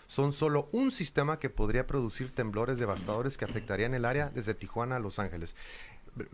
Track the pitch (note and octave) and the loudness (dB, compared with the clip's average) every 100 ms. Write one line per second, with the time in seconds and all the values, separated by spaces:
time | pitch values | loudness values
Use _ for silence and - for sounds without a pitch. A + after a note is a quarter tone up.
0 | - - C#3+ C#3+ D#3 D3 - A#3 C4+ B3+ | -8 2 2 4 4 4 2 2 2 2
1 | E3 - C#3+ D#3 C3 - G#2+ A#2 C3 C#3 | 0 2 2 2 -2 2 4 4 2 0
2 | A#2 - B2+ - A2+ G2+ A#2+ B2+ A#2 F#2+ | 0 -2 -6 -2 -2 0 0 2 0 0
3 | F2+ G#2+ C3 C3+ G#2 A2+ - G2 A2+ B2+ | 0 0 0 -2 -2 -2 -2 0 2 2
4 | A#2 C3+ D3 C3+ G#2+ G#2+ G2 - A#2+ B2+ | 2 2 0 -2 -2 -2 -2 -2 0 0
5 | G#2 - G2 F2 E2 - - - - - | -2 -2 -4 -2 -6 -8 -14 -14 -14 -16
6 | - A#2+ - | -14 -10 -6